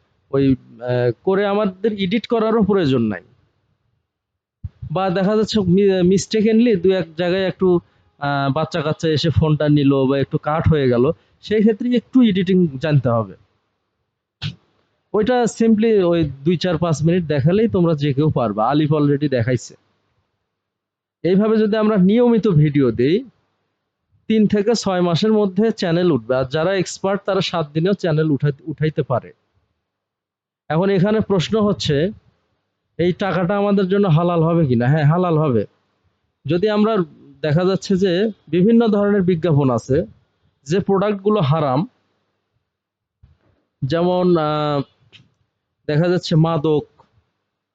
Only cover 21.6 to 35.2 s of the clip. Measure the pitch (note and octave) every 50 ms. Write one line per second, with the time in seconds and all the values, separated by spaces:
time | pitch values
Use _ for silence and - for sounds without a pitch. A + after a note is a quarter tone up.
21.6 | G#3+ G#3+ G3+ A3 G#3+ G#3+ A3 G#3 F3+ F#3 G#3 A#3+ B3 A#3+ A#3 A3+ - A3 F#3 D3
22.6 | D3 D3+ C#3 D3 C#3 B2 A2+ G#2+ A#2+ C3+ E3+ A3 C#4 A#3 - _ _ _ _ _
23.6 | _ _ _ _ _ _ _ _ _ _ _ _ _ - A3 A3 G#3+ G3 - G#3
24.6 | G3+ G#3 A#3+ G#3 - G3+ F#3+ F3+ F3+ F3 E3+ D3+ - A3 A3 G#3+ G#3 G3+ F#3 F3+
25.6 | G#3+ A3+ G#3+ - - F3+ E3 E3+ F3+ F3+ D#3+ B2+ A2 A2 C3 B2+ C3+ C3 C3 D#3+
26.6 | D#3+ F3+ G3 G3 F3+ - - - - F#3+ G3 G3 - - G3 F#3+ F3+ - - F3
27.6 | E3 D3 D3 D#3+ D#3+ F#3 G#3 F#3+ - F3+ D#3 D3+ D#3+ D#3 D3 B2+ - D3 C#3 -
28.6 | - E3 D3 - D3+ D#3+ D3+ - D3 - C3 A2+ - F2 - _ _ _ _ _
29.6 | _ _ _ _ _ _ _ _ _ _ _ _ _ _ _ _ _ _ _ _
30.6 | _ - D3 D#3+ F#3 G3 G3+ F#3+ D#3+ G#3 G#3+ A3 G#3 - G#3 F#3+ D3+ - G3+ A3
31.6 | G#3 G#3 G3 - - - D3+ C#3 D#3 F#3+ A3 - _ _ _ _ _ _ _ _
32.6 | _ _ _ _ _ _ _ - E3 F3+ F3+ - G#3+ F#3+ F3+ E3+ F#3 F3 G3+ G3+
33.6 | G3+ G3+ G3+ G3 G3+ F3+ F#3+ G3+ G3+ G3 D3+ D#3 F3 F3 F3 E3+ D#3+ D#3+ E3+ E3+
34.6 | E3 C3+ B2 A2+ A#2+ B2 C#3+ D#3+ D3+ C#3+ D#3+ F3